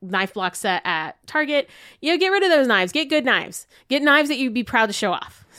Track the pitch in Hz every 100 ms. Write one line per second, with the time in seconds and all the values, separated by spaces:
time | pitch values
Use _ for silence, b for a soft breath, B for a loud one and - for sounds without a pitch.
0 | 185 190 190 208 180 - 208 180 180 160
1 | 156 - - 302 294 294 - B B B
2 | 294 339 381 392 370 311 254 202 185 294
3 | 277 302 247 185 - - - b b 277
4 | 294 285 294 262 262 226 214 233 220 -
5 | 202 165 - - -